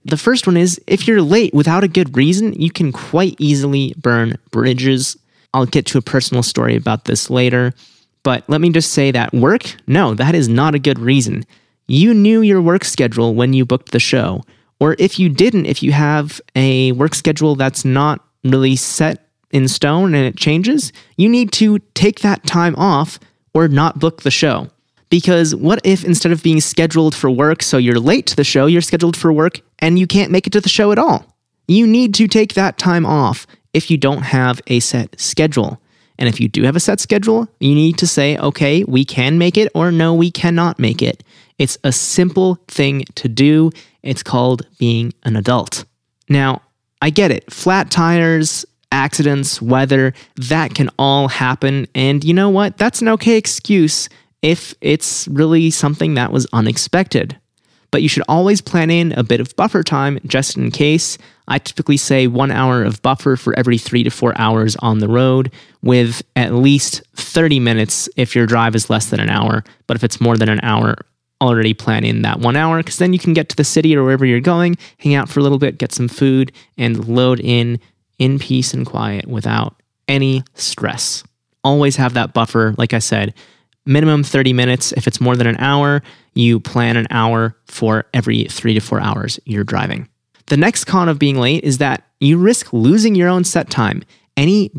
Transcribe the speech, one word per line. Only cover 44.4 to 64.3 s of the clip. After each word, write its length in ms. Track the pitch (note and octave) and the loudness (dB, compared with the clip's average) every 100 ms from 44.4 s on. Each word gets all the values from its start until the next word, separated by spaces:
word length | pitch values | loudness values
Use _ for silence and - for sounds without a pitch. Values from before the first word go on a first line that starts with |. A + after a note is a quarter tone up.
| B2 B2 - _ | 0 -2 -6 _
being 340 | A#2+ A#2 A#2 - | -2 0 -4 -6
an 100 | - | -4
adult. 520 | G#2+ G2+ B2 - - - _ _ _ _ | -2 0 0 -2 -10 -14 _ _ _ _
Now, 340 | C#3+ C3+ C3 _ _ _ _ | 0 0 -2 _ _ _ _
I 80 | D3 | -2
get 220 | D#3 G3 | 2 2
it. 180 | A#2+ - | 0 -6
Flat 400 | - - F#3+ - | -6 0 0 0
tires, 760 | - E3 E3+ E3 E3 D#3 - - _ _ | 0 2 2 2 0 -2 -4 -12 _ _
accidents, 720 | C#3 C3+ - D3 C#3 C3+ - | -2 -2 0 0 0 -4 -6
weather, 500 | A2+ C3 C3+ C3+ C3 B2+ - - | 0 0 2 2 0 -2 -16 -12
that 380 | B2 D#3 D#3 | -4 -2 -2
can 160 | - C#3+ - | -2 -4 0
all 300 | C#3 C#3 C#3 | 0 2 0
happen. 580 | - B2+ C3 C3+ C#3 - | -2 -2 -2 -2 -4 -6
And 300 | C3 C3 C#3+ | -2 0 0
you 100 | D3+ | 2
know 160 | F3 G3+ | 2 2
what? 260 | F#3+ G3+ - | 2 0 0
That's 260 | A3 - | -2 0
an 60 | A3+ | -2
okay 280 | A3 A3+ A3+ | 0 2 2
excuse 720 | G#3 - - G3+ D#3 - - _ _ _ | 0 -8 0 2 2 0 -8 _ _ _
if 320 | D3+ E3+ - - | -2 -2 -4 -8
it's 480 | C#3+ D#3 - - - | -2 -2 -2 -8 -6
really 420 | C#3+ D#3 E3 E3 | 0 2 4 2
something 440 | D#3+ D3 D3+ D#3+ | 0 -2 -2 -2
that 180 | C#3+ B2 | -2 -2
was 140 | C3 A#2+ | -2 -2
unexpected. 840 | A#2 A2 A2 - E3+ F#3+ - - - _ _ _ _ _ | 0 0 -2 -2 -2 0 -2 -4 -10 _ _ _ _ _
But 120 | D3 | -2
you 60 | D#3 | 0
should 140 | - - | -2 0
always 320 | D#3+ F#3 G3+ | 0 2 0
plan 280 | - F3 D#3+ | 0 -2 2
in 240 | E3+ E3+ | 0 0
a 120 | C3 | -2
bit 160 | A2 A#2+ | -2 -2
of 140 | B2 - | -2 -2
buffer 260 | G#3+ G3 | -2 0
time 380 | E3 C#3+ C#3 C#3 | -2 -2 -2 -4
just 320 | - C3 C3+ - | -4 -4 -4 -4
in 140 | A#2+ | -6
case. 480 | - D3 D#3+ - - - _ - | 0 2 2 -2 -10 -18 _ -6
I 100 | C#3 | -6
typically 380 | - - D#3+ C#3+ | -6 -8 -2 -2
say 320 | - C3+ B2+ | 2 2 2
one 240 | B2 C3+ | 0 -2
hour 320 | - C3 B2 | 0 0 0
of 180 | G#2+ A2 | 0 -2
buffer 340 | B2+ C3+ C#3+ B2+ | -2 -2 -2 -2
for 220 | - A#2 | -2 -2
every 200 | B2 A#2+ | 0 0
three 260 | - B2 | 0 -2
to 60 | A#2 | -2
four 220 | - A#2+ | -2 -4